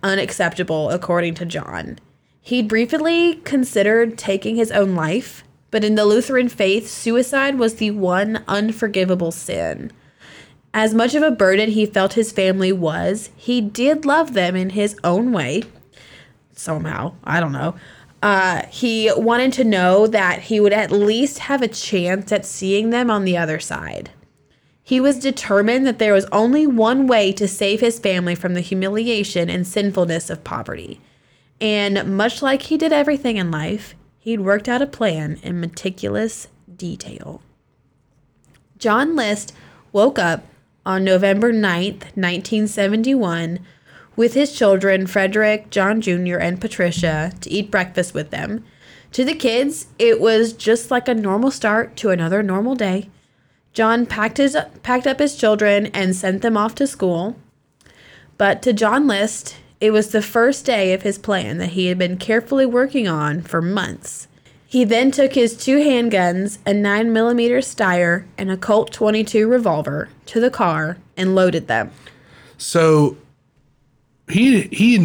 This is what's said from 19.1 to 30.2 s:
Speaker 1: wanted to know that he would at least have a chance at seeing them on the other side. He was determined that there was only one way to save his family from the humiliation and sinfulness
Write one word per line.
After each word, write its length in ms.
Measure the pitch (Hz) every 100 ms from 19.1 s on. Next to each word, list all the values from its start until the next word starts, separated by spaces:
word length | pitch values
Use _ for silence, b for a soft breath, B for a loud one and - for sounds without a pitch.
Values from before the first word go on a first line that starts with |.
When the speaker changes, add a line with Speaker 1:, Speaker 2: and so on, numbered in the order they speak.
| -
Speaker 1:
wanted 380 | 226 240 262
to 100 | 262
know 440 | 226 196 180 196 220
that 320 | 208 180 175
he 160 | - 214
would 140 | 202
at 180 | 208 208
least 480 | 202 208 226 277 -
have 220 | - 277
a 60 | 247
chance 640 | - - 190 175 196 196
at 140 | 202 -
seeing 440 | - 190 196 226
them 220 | 240 240
on 120 | 208
the 140 | 190 175
other 220 | 160 156
side. 500 | - 71 78 50 - - _ _ _ _ _ _
He 180 | - 254
was 200 | 269 262
determined 680 | 269 262 - 202 208 254 269
that 140 | 226
there 140 | 214
was 120 | 196 196
only 340 | 208 233 294 302
one 420 | 233 220 262 262
way 240 | 233 196
to 140 | 196 202
save 340 | - 196 220
his 180 | 240 233
family 360 | 202 180 175 175
from 180 | 185
the 80 | 180
humiliation 880 | 175 190 190 214 233 220 202 180 170
and 160 | 180 180
sinfulness 640 | 214 202 190 175 165